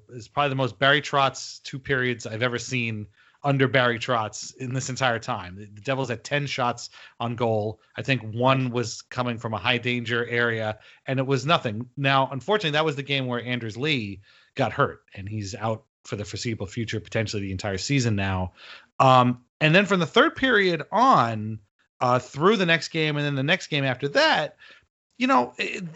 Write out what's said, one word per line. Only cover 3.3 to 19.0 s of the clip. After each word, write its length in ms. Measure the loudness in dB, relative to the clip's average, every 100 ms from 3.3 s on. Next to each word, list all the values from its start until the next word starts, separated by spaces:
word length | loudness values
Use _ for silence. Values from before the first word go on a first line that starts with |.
| _
under 240 | 0 2 4
Barry 300 | 4 4 2
Trotz 560 | 0 -2 -2 -8 -14 -10
in 160 | -6
this 140 | -6 -6
entire 280 | 0 0 0
time. 380 | -4 -8 -10 -14
The, 80 | -16
the 140 | -10
Devils 280 | -4 -2 -2
had 140 | -6
ten 240 | -4 -4 -2
shots 440 | -2 -2 -4 -10 -18 -20 -8
on 160 | -6
goal. 460 | -2 0 0 -2 -8 _ -8
I 60 |
think 200 | -2 -2
one 480 | -2 0 2 4 2
was 320 | -2 -4 -8
coming 360 | -8 -6 -4 -4
from 160 | -6
a 40 | -2
high 200 | 0 0
danger 460 | 0 -2 -2 -4 -2
area, 520 | 0 0 0 -4 -6 -12 -14 -4
and 120 | -2
it 80 | 0
was 180 | 0
nothing. 440 | 2 0 0 -6 -8 -2
Now, 320 | 2 2 2
unfortunately, 400 | -4 0 0 2
that 120 | 2
was 120 | 0 -2
the 60 |
game 240 | -4 -4 -2
where 160 | -4
Anders 320 | -4 -4 -6 -6
Lee 440 | -2 -2 -2 -8 -16 _ _
got 180 | -4 -2
hurt, 280 | 0 0 -2 _
and 140 | -14 -10
he's 260 | -8 -8 -6
out 280 | -4 -4 -8 _
for 100 | -10
the 100 | -8
foreseeable 420 | -8 -8 -6 -6 -6
future, 340 | -6 -6 -6
potentially 420 | -4 -4 -2 -4
the 80 | -6
entire 260 | -4 -4 -4
season 360 | -2 0 2
now. 380 | 0 0 -2 -4 -8 -20 -20 -10 4